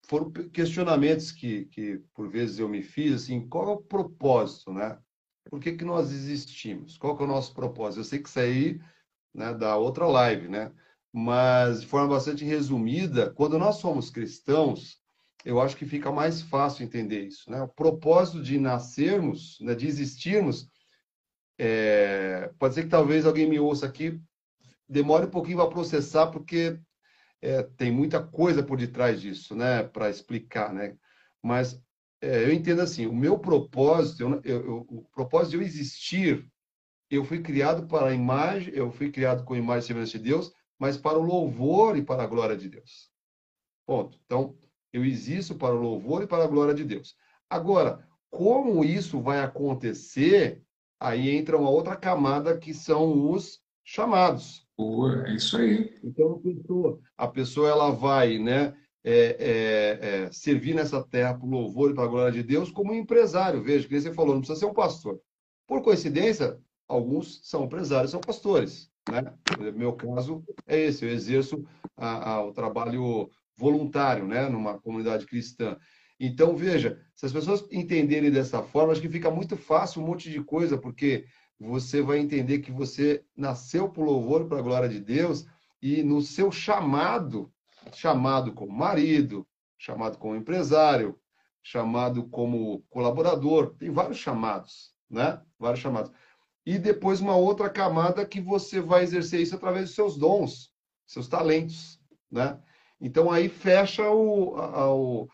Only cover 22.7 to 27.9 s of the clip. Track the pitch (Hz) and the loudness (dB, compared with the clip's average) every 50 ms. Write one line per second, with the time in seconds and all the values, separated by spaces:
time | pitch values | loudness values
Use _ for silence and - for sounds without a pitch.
22.7 | 135 160 160 160 175 165 151 139 156 160 151 156 147 156 160 156 156 147 147 147 | 0 -2 -2 2 4 4 4 4 2 4 4 4 4 4 2 2 4 2 2 0
23.7 | 143 - - 135 - - 156 165 165 165 - _ _ _ _ _ _ _ _ _ | 0 -2 -4 -8 -8 -6 -8 -8 -8 -10 -14 _ _ _ _ _ _ _ _ _
24.7 | _ _ _ _ 135 143 143 147 156 165 185 180 185 180 165 165 180 175 170 165 | _ _ _ _ 0 0 4 6 4 4 4 2 -4 -6 -4 -4 0 0 0 0
25.7 | 165 175 165 156 156 147 139 - - 156 160 165 160 156 - - 170 165 165 165 | 0 -4 -6 -2 -2 -2 -2 0 2 2 2 2 0 -10 -10 -4 -2 0 0 0
26.7 | 165 165 - _ _ _ _ _ _ _ _ _ _ _ - - 135 131 - - | -2 -6 -14 _ _ _ _ _ _ _ _ _ _ _ -6 -2 -2 -2 -2 -4
27.7 | - _ 131 120 | -6 _ -2 0